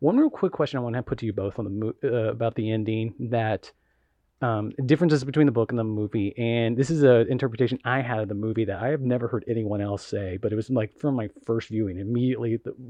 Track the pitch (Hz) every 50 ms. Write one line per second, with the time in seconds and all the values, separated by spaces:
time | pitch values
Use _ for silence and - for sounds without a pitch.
0 | 139 156 220 269 320 294 - - 202 180 - - 151 - - 127 120 117 113 127
1 | 120 - 135 - 117 110 101 104 98 101 - - 104 98 98 107 110 113 - -
2 | - 113 120 120 110 107 113 117 117 113 - - 107 110 110 110 107 113 110 110
3 | 110 113 - - 120 113 120 113 110 110 104 - - - _ _ _ _ _ _
4 | _ _ _ _ _ _ _ - 131 120 110 107 107 110 - - 131 123 156 147
5 | 175 160 151 139 127 139 131 156 151 143 113 117 110 - 123 117 113 110 107 107
6 | 107 104 - 107 98 101 - 123 117 117 117 117 117 113 117 123 139 143 165 151
7 | 143 131 123 113 117 - 127 123 139 123 113 - 127 113 127 - - 120 127 139
8 | 123 123 120 110 107 101 104 101 107 110 107 113 110 101 98 98 113 135 156 143
9 | 131 123 123 120 117 113 131 107 - - 113 113 110 101 104 101 101 101 101 101
10 | - - 113 104 98 92 90 98 - 104 107 110 - - 131 117 107 - _ -
11 | - 147 135 123 110 98 - - - - 113 113 - - 110 110 110 95 90 92
12 | 98 107 120 120 127 127 127 113 120 113 113 117 - 120 - - 127 123